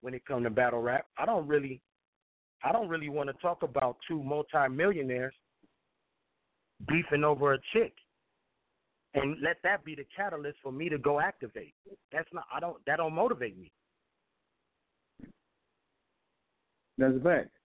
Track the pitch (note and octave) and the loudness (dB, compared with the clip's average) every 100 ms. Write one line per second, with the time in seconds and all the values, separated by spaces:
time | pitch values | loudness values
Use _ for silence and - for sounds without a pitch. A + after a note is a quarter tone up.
0 | B2+ B2+ - C3 A#2+ A2 B2 A#2+ A#2+ C3+ | -10 -10 -4 -2 0 2 2 2 0 -2
1 | - - D3+ G#3 D3 D3 C#3 B2+ _ _ | -4 -4 0 0 2 0 0 -10 _ _
2 | _ _ _ _ _ _ - A#3 G3 E3 | _ _ _ _ _ _ 0 0 0 -4
3 | D3 D3 C#3 C3+ F3+ E3+ D#3 B2+ C3 B2 | -2 -4 -4 -2 -2 -2 -2 0 0 -2
4 | - D#3+ C3+ D3 D3 D3+ C3+ C3 F#3+ F3 | -6 -4 -2 -4 0 2 2 2 2 2
5 | C3 B2 C3 - _ _ _ _ _ _ | -2 -2 -4 -8 _ _ _ _ _ _
6 | _ _ _ _ _ _ _ - C3+ D#3+ | _ _ _ _ _ _ _ -12 -2 0
7 | E3 D3 D3+ C#3+ C#3+ C3+ - A3 A3+ - | 2 2 2 4 2 2 2 2 2 -2
8 | _ _ _ _ _ _ _ _ _ _ | _ _ _ _ _ _ _ _ _ _
9 | _ C#3 C#3 D#3 D3+ E3+ F3+ G3 D#3 D3 | _ -2 -2 -2 -4 -2 -2 -2 -4 -14
10 | C#3 - G3+ D#3+ C#3+ - C3+ C3 E3 D3+ | -12 -8 -6 -6 -10 -10 -10 -6 -4 0
11 | C#3+ D3 F3+ - A2+ A2 E2 _ - - | 2 2 0 -2 -10 -12 -16 _ -20 -20
12 | _ D3+ E3 F3 - C3+ E3+ D#3+ - D#3 | _ -8 -6 -8 -10 -8 -8 -6 -2 0
13 | D#3+ D#3+ A#3 C3 A#2+ F#2 F2 _ _ _ | 0 2 2 0 -6 -8 -20 _ _ _
14 | _ _ _ _ _ _ _ _ _ _ | _ _ _ _ _ _ _ _ _ _
15 | _ - - - _ _ _ _ _ _ | _ -20 -20 -20 _ _ _ _ _ _
16 | _ _ _ _ _ _ _ _ _ - | _ _ _ _ _ _ _ _ _ 2
17 | C3 C3 D#3+ D#3 - _ | 4 4 4 2 0 _